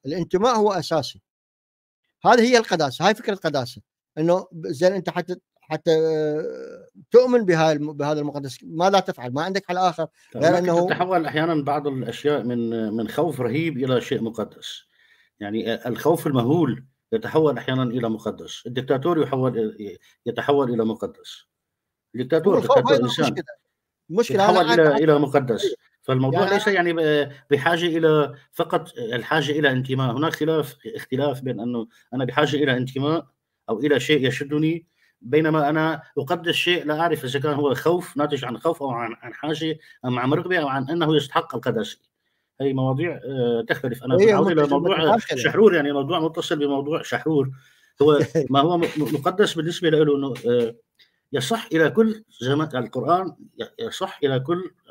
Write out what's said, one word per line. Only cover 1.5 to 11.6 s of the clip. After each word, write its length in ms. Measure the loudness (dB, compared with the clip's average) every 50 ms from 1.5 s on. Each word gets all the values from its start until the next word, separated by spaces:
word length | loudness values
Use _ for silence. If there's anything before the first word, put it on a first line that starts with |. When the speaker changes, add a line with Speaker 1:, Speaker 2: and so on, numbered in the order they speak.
| _ _ _ _ _ _ _ _ _ _ _ _ _ _ 4
Speaker 1:
هذه 160 | 4 6 6
هي 180 | 6 6 4 4
القداسة، 480 | 4 2 0 0 0 -2 -2 0 0
هاي 80 | 0 0
فكرة 180 | 0 -2 -6 -6
القداسة. 500 | -4 -4 -2 -2 -2 -4 -6 -8 -16 -20 _ _ _ _ _ _ -2
إنه 280 | 0 2 2 0 -2 -6 -14
ب-، 140 | -12 -10
زين 260 | -8 -2 0 2 2 2
أنت 180 | 0 -4 -6
حتى، 260 | -6 -6 -6 -6 -8 -12 _ _ _ _
حتى، 300 | _ -8 -8 -2 0 2
آه، 1000 | 2 2 2 2 0 0 -2 -2 -2 -4 -6 -6 -8 -12 -14 -16 -18 -20 -20 -20 _ -20 0 _
تؤمن 340 | 6 6 6 6 4 2 4
بهاي 280 | 2 2 4 4 2 2
الم-، 200 | 0 -2 -6 -6
بهذا 280 | -4 -4 -2 -2 -2
المقدس، 380 | -4 -4 -6 -8 -10 -12 -12 -14 -16
ماذا 360 | -10 -4 0 2 4 4 2
تفعل؟ 320 | 2 0 -6 -8 -8 -6 -6
ما 100 | -4 -4
عندك 240 | -4 -4 -4 -4
حل 100 | -4 -2 0
آخر 280 | 0 0 0 -2 -6 -8 _ _ _ _ -4
Speaker 2:
طيب، 100 | 0 2
Speaker 1:
غير 100 | 4 4
Speaker 2:
لكن 100 | 4 2
Speaker 1:
أنه 220 | 2 2 2 2
Speaker 2:
تتحول 400 | 2 0 -2 -2 0 0 0 0
أحيانًا 360 | 0 -2 0 0 0 0 0